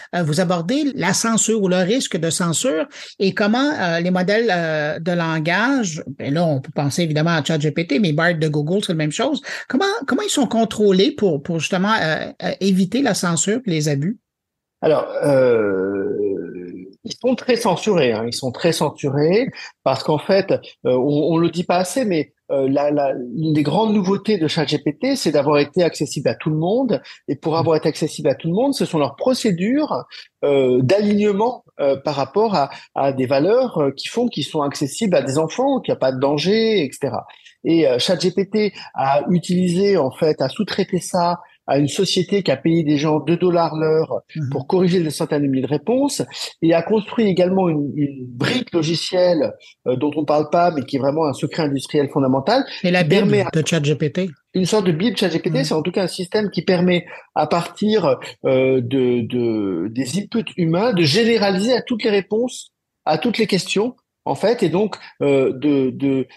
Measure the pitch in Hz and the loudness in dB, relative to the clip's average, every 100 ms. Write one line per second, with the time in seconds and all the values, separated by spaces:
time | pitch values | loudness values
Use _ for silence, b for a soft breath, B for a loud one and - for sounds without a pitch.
0 | B 180 156 151 175 180 165 277 285 196 | B -4 0 0 0 0 -2 -2 -2 -2
1 | 170 - 233 220 - 220 190 180 180 262 | -2 0 0 0 0 0 2 2 2 0
2 | - 180 165 151 175 143 254 311 285 B | -2 -4 -2 -2 -2 -2 -2 -2 -4 B
3 | B B 196 202 208 240 285 - 180 170 | B B -2 0 0 2 0 0 -2 0
4 | 175 180 185 214 233 175 165 156 147 156 | 0 0 0 2 2 0 0 -2 -2 -4
5 | 165 175 165 160 156 185 240 277 196 156 | -4 -2 0 -2 0 0 2 0 -2 -6
6 | - 139 113 156 170 135 - - 143 175 | -12 -8 -2 0 0 0 -4 -2 -2 0
7 | 170 151 165 165 139 160 151 151 170 277 | 0 0 2 0 0 0 0 -2 -2 0
8 | 185 151 170 165 156 151 147 196 202 160 | 2 2 0 2 0 0 0 -2 -2 -2
9 | 151 180 254 302 - B B 254 392 415 | -2 -2 -2 -2 -6 B B 0 0 -2
10 | 269 302 415 294 277 226 226 - 208 190 | -2 -2 0 0 0 2 0 2 4 4
11 | 247 - 202 147 170 165 156 185 196 220 | 2 2 0 0 -2 -4 -2 0 2 0
12 | 160 156 - - 185 - 196 185 190 247 | 0 -2 -6 -8 -6 -2 2 2 2 0
13 | 269 175 180 165 196 247 220 160 151 139 | 0 0 0 0 0 -2 -2 -2 0 -2
14 | 165 233 _ _ _ _ _ - 160 135 | -2 -6 _ _ _ _ _ -2 0 2
15 | - 135 147 135 127 113 104 95 95 98 | 0 -2 2 4 4 4 2 0 -2 -2
16 | 101 95 101 92 85 90 90 90 92 - | -2 -2 -2 -4 -8 -12 -14 -14 -18 -16
17 | - - 247 247 - 233 196 170 214 175 | -16 -4 -2 -2 0 0 0 0 0 2
18 | 123 107 117 - 131 - 170 156 156 - | 2 0 -4 -6 -6 -2 0 0 -2 -4
19 | 143 139 156 208 247 B B _ - 131 | -4 0 2 2 0 B B _ -2 -2
20 | - 147 - 196 190 127 - - 127 127 | 0 -2 2 2 2 -2 -4 -6 0 0
21 | 143 147 165 165 170 170 180 180 185 269 | 2 0 2 2 0 0 0 0 0 -2
22 | 220 160 139 _ - 139 135 143 147 147 | 0 -2 -4 _ -4 0 2 2 0 0
23 | 139 127 123 165 156 151 143 175 220 208 | 0 -2 -6 -4 0 0 2 2 2 2
24 | 185 196 - 202 151 170 143 147 156 147 | 0 -2 0 0 0 0 -2 -2 -2 -2
25 | 262 269 170 147 139 147 143 185 160 - | -2 -2 0 2 4 2 2 2 0 0
26 | 147 156 131 120 160 156 175 240 254 147 | -6 -2 -2 -2 -4 -2 0 0 0 -2
27 | B B - 139 165 160 165 156 160 - | B B -10 -6 -2 0 2 2 0 -2
28 | 160 - 147 127 165 185 277 269 185 156 | -4 -2 -2 -2 -2 0 0 -2 -2 0
29 | 139 - 254 247 226 170 202 285 302 127 | -2 -2 -2 0 0 0 0 0 -2 -4
30 | - B B - 143 139 127 127 127 202 | -8 B B -4 0 2 4 4 4 2
31 | 208 208 208 196 233 - _ - 143 139 | 2 2 2 2 0 -2 _ -2 0 0
32 | 156 143 135 202 226 175 135 B B 143 | -2 -2 -2 0 2 2 -2 B B -2
33 | 139 131 127 139 175 240 254 170 139 135 | 0 0 0 2 4 2 0 0 -2 -2
34 | - 233 247 175 - 156 143 - 139 - | -6 -2 -2 -4 -6 -2 -4 -2 -6 -2
35 | 220 165 135 151 160 - 269 262 - 123 | 0 0 2 0 -2 0 0 0 -2 0
36 | 135 127 139 147 170 220 226 208 135 - | 0 0 0 0 0 2 2 0 -2 -4
37 | 127 107 - B B B - 165 143 123 | -4 -4 -10 B B B 0 4 4 2
38 | - 175 180 202 196 214 208 B B - | 0 0 0 0 0 0 -2 B B -4
39 | 135 147 - 175 - 180 180 175 202 185 | 0 0 2 0 0 0 2 2 2 2
40 | 131 - 160 151 135 - 190 - 180 175 | 0 0 0 0 -2 -2 -4 -2 -2 -2
41 | - 185 175 170 B B - 139 143 - | -2 0 0 -2 B B -2 0 2 0
42 | 185 185 - 202 175 131 170 165 147 147 | 0 0 0 0 0 0 2 2 2 2
43 | 156 151 143 170 180 170 160 156 156 160 | 2 0 0 0 2 2 0 0 0 0
44 | 156 104 - 156 131 139 135 185 185 185 | 0 -6 -8 -8 -4 -4 -2 2 2 2
45 | 156 - 156 151 143 131 127 147 147 254 | 0 -2 -2 0 0 0 0 -2 0 0
46 | 277 - 131 B B B 165 165 165 220 | 0 -2 -8 B B B 2 2 2 0
47 | 208 - 214 180 180 190 180 151 143 147 | 0 0 2 4 2 2 2 0 -2 -2
48 | 139 131 123 120 - 247 - 175 156 170 | -2 -4 -12 -6 -2 -2 -2 -2 0 -2
49 | - 185 180 165 113 - B B 123 127 | -2 2 2 2 0 -4 B B -4 -2
50 | 147 151 147 151 151 175 175 151 120 135 | -2 -2 0 0 2 2 2 0 -2 -2
51 | 135 151 151 123 151 - 151 135 - 151 | 0 0 0 -2 -4 -2 -2 -2 -2 -2
52 | 135 147 131 135 135 262 - B 180 180 | 0 0 2 2 2 0 0 B 0 2
53 | 156 196 185 208 175 160 139 165 143 147 | 4 4 4 2 2 -2 0 0 0 0
54 | 151 180 185 - _ 185 175 214 185 156 | -2 -2 -6 -8 _ -2 0 2 2 0
55 | 220 196 185 160 180 160 165 160 170 202 | 0 0 0 0 -2 -2 0 -2 -2 -2
56 | 175 - 175 208 202 180 180 180 180 175 | -4 -4 -4 -2 -2 -2 0 2 4 2
57 | - B B - 151 175 165 - 214 214 | -2 B B -2 0 0 -2 -2 2 2
58 | 165 - B B 135 131 131 131 117 135 | 2 0 B B 0 2 4 2 0 0
59 | 123 123 110 123 117 110 98 85 101 117 | 2 2 0 -2 0 0 -2 -2 -4 -4
60 | 123 185 202 226 - - 165 170 240 180 | -4 -4 -4 -4 -4 -2 0 2 2 2
61 | 151 180 226 226 202 190 226 240 - 226 | 2 4 4 4 2 2 0 0 -2 -2
62 | 226 202 185 214 247 - - _ _ _ | 0 0 0 -2 -4 -6 -20 _ _ _
63 | - 156 240 220 214 180 - 185 247 - | -2 0 0 0 0 0 0 -2 -2 -6
64 | _ _ 143 135 202 247 175 170 214 - | _ _ -8 -2 0 2 0 0 -2 -6
65 | B B 143 135 131 127 147 139 131 123 | B B 2 2 2 0 0 2 0 0
66 | 139 135 127 | 0 0 -4